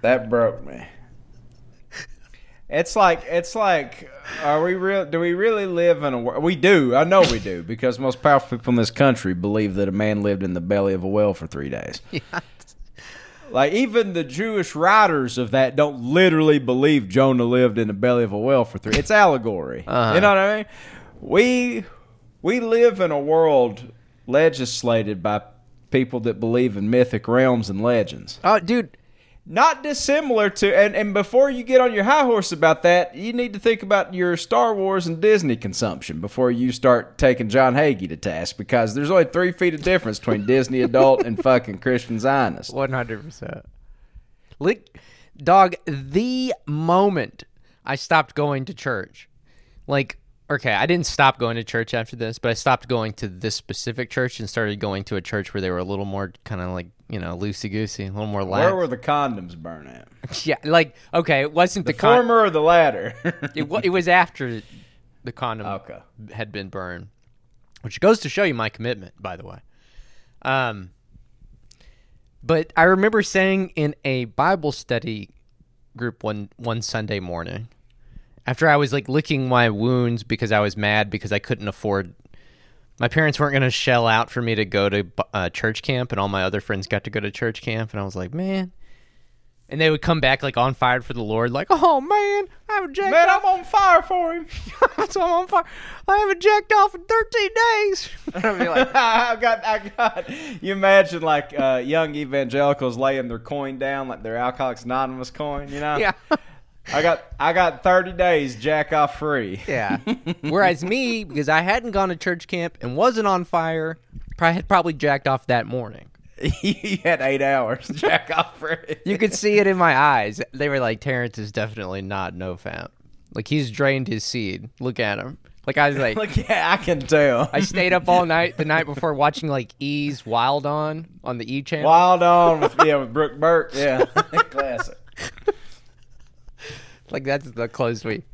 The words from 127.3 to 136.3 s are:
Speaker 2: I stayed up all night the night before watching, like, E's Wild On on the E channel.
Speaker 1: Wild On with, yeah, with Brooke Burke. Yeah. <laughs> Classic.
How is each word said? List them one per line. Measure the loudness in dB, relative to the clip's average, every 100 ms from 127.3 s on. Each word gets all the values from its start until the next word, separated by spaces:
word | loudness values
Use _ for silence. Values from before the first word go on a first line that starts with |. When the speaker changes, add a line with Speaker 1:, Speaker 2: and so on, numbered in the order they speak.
| 4 0
Speaker 2:
I | -2
stayed | -2 0 2
up | 2 4
all | 2 4
night | 2 0 -2
the | 0
night | 0
before | -2 -4 -4
watching, | 2 0 0 -4
like, | -4 -6 -10
E's | -6 -4 -4 -6 -2
Wild | 0 0 0 -2
On | -4 -4 -6 -14 -14
on | -10 -10
the | -6
E | -8
channel. | -6 0 6
Speaker 1:
Wild | 6 6 6
On | 6 6 6 4
with, | 0 4
yeah, | 4 4
with | 0
Brooke | -2 -2 0
Burke. | 2 2 0
Yeah. | -2 0 2
<laughs> | 0 0 0 0 0
Classic. | -2 -4 -6 -8 -12 -20 -14 -14 -4 -4 -4 -12 -18 -20 _ -20 -20 -20